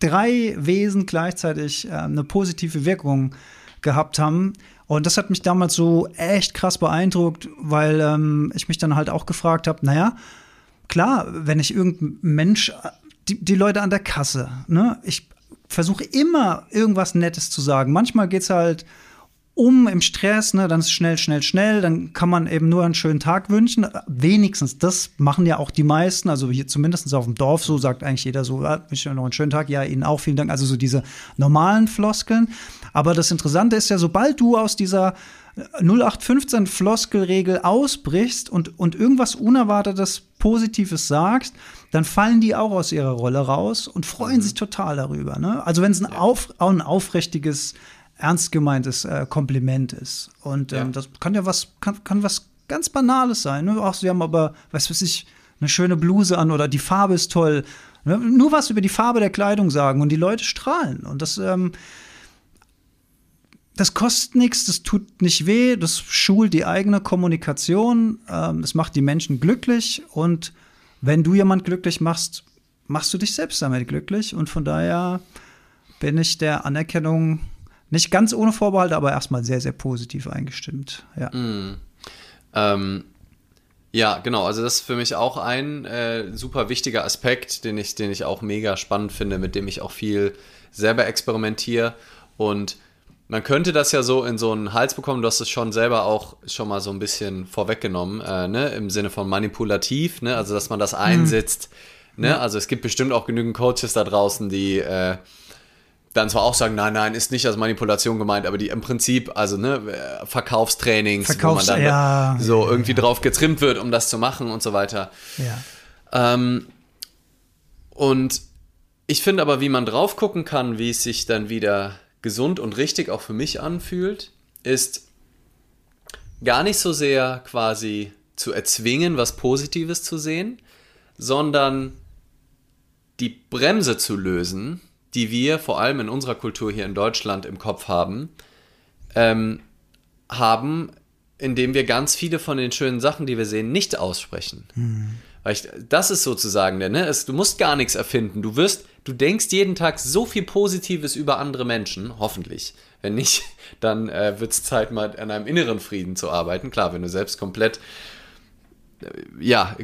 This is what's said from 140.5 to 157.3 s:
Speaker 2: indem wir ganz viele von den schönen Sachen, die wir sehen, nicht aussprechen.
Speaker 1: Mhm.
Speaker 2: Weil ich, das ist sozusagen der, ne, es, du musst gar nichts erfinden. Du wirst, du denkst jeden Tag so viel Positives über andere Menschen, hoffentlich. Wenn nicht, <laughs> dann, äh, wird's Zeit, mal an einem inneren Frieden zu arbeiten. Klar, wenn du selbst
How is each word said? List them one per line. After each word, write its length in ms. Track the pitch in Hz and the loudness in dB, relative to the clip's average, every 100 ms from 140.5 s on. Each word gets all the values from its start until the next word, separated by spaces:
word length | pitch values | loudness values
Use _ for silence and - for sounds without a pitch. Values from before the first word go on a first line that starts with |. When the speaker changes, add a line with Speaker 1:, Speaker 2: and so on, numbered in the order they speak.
| 113 139 165 160 - _ _ _ - | 2 0 -6 -6 -12 _ _ _ -10
Speaker 2:
indem 360 | 135 127 127 | -4 -2 0
wir 100 | 135 | 0
ganz 300 | 120 120 143 | 0 0 0
viele 240 | - 170 165 | -2 -4 -4
von 200 | 160 135 | -4 -4
den 120 | 123 | -4
schönen 300 | - 135 123 | -2 -2 0
Sachen, 260 | 135 147 139 | -2 -2 -4
die 100 | 117 | -4
wir 100 | 107 | -2
sehen, 260 | 107 110 | -4 -2
nicht 260 | 151 - - | -2 -2 -4
aussprechen. 720 | 92 87 - - - - 104 | -4 -6 -10 -12 -12 -14 -10
Speaker 1:
Mhm. 420 | 120 117 110 107 113 - - | -6 -4 -4 -6 -10 -16 -10
Speaker 2:
Weil 120 | - | -6
ich, 140 | 104 - - 117 | -6 -8 -14 0
das 220 | 156 190 | 0 2
ist 120 | 202 | 0
sozusagen 580 | 131 113 107 101 95 92 | -2 -2 -2 0 0 0
der, 100 | 95 | -2
ne, 160 | 131 175 | 0 0
es, 180 | 139 | -2
du 80 | - | -2
musst 260 | 135 202 - | -2 0 0
gar 160 | - | 0
nichts 200 | 143 123 | 2 0
erfinden. 480 | - - 123 107 101 | -2 -2 -2 -2 -4
Du 140 | 107 117 | -4 0
wirst, 280 | 190 - - _ | 0 0 -10 _
du 100 | - | -10
denkst 320 | 123 139 214 - | 0 0 2 0
jeden 240 | 190 196 | 2 2
Tag 240 | 180 165 - | 0 -2 -2
so 280 | 131 170 233 | -2 -2 0
viel 160 | 214 | -4
Positives 760 | 175 202 202 185 - 175 147 127 | -2 0 0 -2 -4 -4 -4 -4
über 220 | 143 135 | -2 -2
andere 260 | 143 131 | -4 -4
Menschen, 540 | 123 113 98 92 110 107 | -4 -4 -6 -10 -10 -6
hoffentlich. 560 | 107 95 85 80 - - _ _ | -6 -6 -12 -12 -14 -16 _ _
Wenn 140 | 101 | -6
nicht, 280 | 107 - - - - | -2 0 -2 -4 -16
<laughs> 200 | - - | -20 -4
dann, 300 | 110 110 110 | -2 -2 -4
äh, 280 | 87 104 101 | -2 -2 -2
wird's 240 | 113 - | -4 -4
Zeit, 300 | - 123 110 | -2 -2 -2
mal 260 | 113 104 - | -2 -6 -6
an 120 | 107 | -8
einem 160 | 107 107 | -8 -2
inneren 340 | 170 131 107 | 0 0 -4
Frieden 340 | - 101 90 | -6 -8 -8
zu 160 | 90 80 | -6 -4
arbeiten. 400 | 85 85 90 127 | -2 -2 -4 -6
Klar, 220 | - 90 | -2 -2
wenn 80 | 87 | -4
du 80 | 87 | -6
selbst 300 | 92 101 | -4 -6